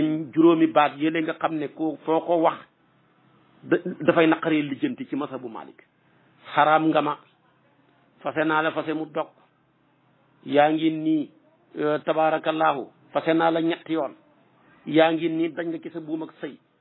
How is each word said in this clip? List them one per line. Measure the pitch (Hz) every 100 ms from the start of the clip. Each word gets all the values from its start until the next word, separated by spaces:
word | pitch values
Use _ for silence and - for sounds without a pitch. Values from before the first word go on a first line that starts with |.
| 156 156 151
juróomi | 151 165 160 160
baat | 156 147 139
yële | 156 165
nga | 160
xam | 160 151 160
ne | 143
ko | - 160 143
foo | - 160
ko | 160 170
wax | 165 - - _ _ _ _ _ _ _ _ _
da-, | 131 - 180 160
dafay | 151 165 160
naqaree | 160 165 156
lijjanti | 147 127 139 117 127
ci | 139
masabu | 143 127 120
Malik. | 104 69 - _ _ _ _ _ _ -
Xaraam | - 147 156 156
nga | 156
ma, | 147 147 _ _ _ _ _ _ _ _ _ _
fase | 151 143
naa | 156 156
la | 160
fase | 156 151
mu | 160 156
dog, | 156 147 _ _ _ _ _ _ _ _ _ _ _
yaa | - 139 147
ngi | 156 160
nii, | 156 156 156 135 _ _ _ _ -
euh, | 151 151
tabaarakallaahu, | 160 156 156 156 160 156 160 143 104 _ _
fase | 143 165
naa | 165 165
la | 165
ñetti | 165 170 -
yoon, | 160 131 - _ _ _ _ _ _ -
yaa | 151 160
ngi | 165 165
nii, | 160 165
dañ | 147 170
nga | 160
ci | 170
sa | 165
buum | 156 160
ak | 156 -
sëy, | 151 117 _ _